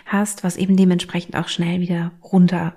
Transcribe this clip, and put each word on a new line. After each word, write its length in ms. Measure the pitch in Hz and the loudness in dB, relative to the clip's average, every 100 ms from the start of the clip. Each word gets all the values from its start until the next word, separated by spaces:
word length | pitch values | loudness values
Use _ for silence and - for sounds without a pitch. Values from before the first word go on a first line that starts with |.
| - | -6
hast, 360 | 202 208 - | -4 -4 -4
was 140 | 180 170 | -6 -2
eben 200 | 185 190 | 2 4
dementsprechend 600 | 185 175 - 175 - - | 4 2 -2 -8 -6 -6
auch 100 | 170 | -6
schnell 340 | - 170 180 | -4 -4 -2
wieder 300 | 180 170 170 - | -2 -4 -6 -10
runter 540 | - 190 175 175 165 | 0 4 4 2 -4